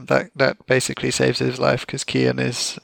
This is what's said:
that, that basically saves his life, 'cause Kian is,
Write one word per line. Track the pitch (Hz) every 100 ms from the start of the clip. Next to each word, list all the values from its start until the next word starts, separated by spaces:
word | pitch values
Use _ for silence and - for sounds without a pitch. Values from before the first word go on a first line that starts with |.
that, | 127 135 - -
that | 135 - -
basically | 131 - 131 131
saves | - 131 123
his | 131 127
life, | 131 131
'cause | - 139
Kian | - 131 127 127
is, | 127 123 - -